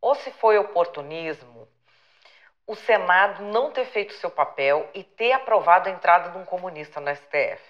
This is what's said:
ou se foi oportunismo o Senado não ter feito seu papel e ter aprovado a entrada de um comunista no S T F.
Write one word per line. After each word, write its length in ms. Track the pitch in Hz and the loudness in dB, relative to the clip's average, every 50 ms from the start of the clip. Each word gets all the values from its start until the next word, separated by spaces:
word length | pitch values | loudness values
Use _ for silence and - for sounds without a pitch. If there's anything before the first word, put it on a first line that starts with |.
| - | 2
ou 120 | 233 277 | 0 -2
se 140 | 277 - 269 - | -2 -2 -14 -12
foi 260 | - - 220 214 208 | 0 2 4 4 4
oportunismo 1080 | 196 208 - 170 170 170 - 151 143 143 156 165 165 160 147 - 123 123 120 117 110 _ _ _ _ _ _ _ _ _ _ _ _ _ _ _ _ _ _ _ _ | 2 2 0 -2 -2 -2 -2 -12 -12 -10 -10 -10 -8 -8 -10 -10 -12 -20 -20 -20 -20 _ _ _ _ _ _ _ _ _ _ _ _ _ _ _ _ _ _ _ _
o 80 | - 220 | -14 -14
Senado 680 | 208 - - 226 202 185 180 180 185 196 202 202 196 202 | -12 0 2 2 2 4 4 4 4 4 4 2 -4 -10
não 260 | 208 208 226 262 302 | -4 -2 -2 -2 -2
ter 160 | - 262 254 | -4 -6 -6
feito 260 | - - 220 202 202 - | -4 -4 -6 -6 -6 -10
seu 160 | - - 175 | -10 -10 -8
papel 640 | - - 143 - - - 139 139 143 151 - - - | -2 -2 -2 -2 -2 -2 0 2 2 0 -2 -6 -12
e 100 | 196 185 | -18 -18
ter 300 | _ _ _ 226 240 254 | _ _ _ -2 0 0
aprovado 560 | 254 - - 226 202 160 170 170 185 185 190 | 0 0 0 0 0 4 6 4 4 4 0
a 40 | 190 | -8
entrada 360 | 180 - 180 170 180 - - | -4 2 4 4 4 4 0
de 80 | 175 | -12
um 80 | 185 185 | -14 -12
comunista 560 | - 185 180 180 185 170 151 151 147 - 147 | -8 -8 -8 -8 -8 -12 -12 -14 -12 -12 -10
no 80 | 143 143 | -6 -6
S 140 | 143 143 _ | -8 -8 _
T 160 | _ - 147 | _ -2 -2
F. 240 | 131 95 90 - - | -2 -2 -4 -10 -16